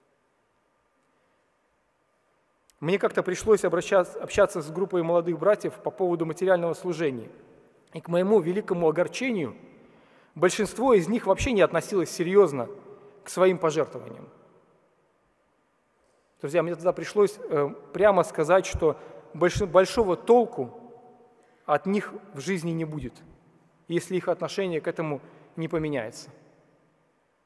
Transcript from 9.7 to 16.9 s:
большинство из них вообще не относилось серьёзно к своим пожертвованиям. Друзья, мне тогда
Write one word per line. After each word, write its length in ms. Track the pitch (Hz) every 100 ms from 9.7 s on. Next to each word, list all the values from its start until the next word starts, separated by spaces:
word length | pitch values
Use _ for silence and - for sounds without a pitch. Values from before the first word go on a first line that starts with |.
| - - _ _ _ _ -
большинство 580 | 175 - 202 - 262
из 140 | 214 165
них 200 | 226 190
вообще 240 | 190 277
не 80 | 214
относилось 480 | 156 170 - 202 156
серьёзно 580 | - 170 196 180 139 113 - - - - -
к 60 | -
своим 280 | - 185 180
пожертвованиям. 720 | 165 151 139 123 120 - - _ _ _ _ _ _ _ _ _ _ _ _ _ _ _ _ _ _ _ _ _
Друзья, 200 | 143 165
мне 140 | 165 160
тогда 180 | 180